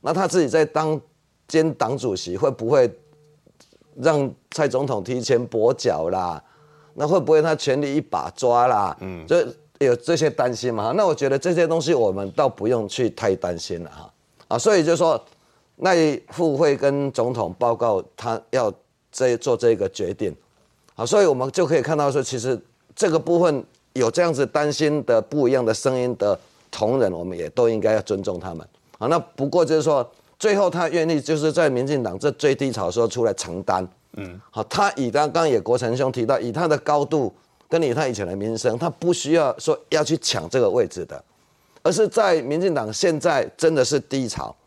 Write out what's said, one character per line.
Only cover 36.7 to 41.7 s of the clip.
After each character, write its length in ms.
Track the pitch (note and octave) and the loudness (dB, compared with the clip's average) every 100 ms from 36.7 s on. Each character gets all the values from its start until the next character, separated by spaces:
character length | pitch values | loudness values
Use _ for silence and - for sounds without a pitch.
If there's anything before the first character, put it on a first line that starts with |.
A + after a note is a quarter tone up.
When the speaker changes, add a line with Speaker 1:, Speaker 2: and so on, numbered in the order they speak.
| D3 | 0
Speaker 1:
高 260 | - D3 | 2 0
度 300 | D3 D#3 A#2 - _ _ _ | 2 0 0 -6 _ _ _
跟 140 | E3 | 0
以 100 | D3+ | 0
他 140 | A#2+ C#3+ | 0 -2
以 80 | |
前 100 | G#2 | -2
的 120 | F#2 G2 | -6 -4
名 200 | G#2 A2+ | -4 -2
声， 220 | B2+ A#2 | -2 0
他 100 | E3+ | -4
不 240 | - E3+ | -2 -2
需 200 | F3 C#3 | -2 2
要 240 | E3 C#3+ - | 2 2 -2
说 180 | - D3 - | -2 -2 0
要 160 | D#3 | -2
去 120 | C#3+ D#3 | 0 -2
抢 300 | - A2+ E2 | -2 -4 -2
这 120 | C3 | 0
个 100 | G#2+ | 2
位 160 | F#2 F#2+ | 2 -2
置 180 | - D#2+ | -4 -12
的， 180 | C#2+ - _ _ _ _ | -14 -18 _ _ _ _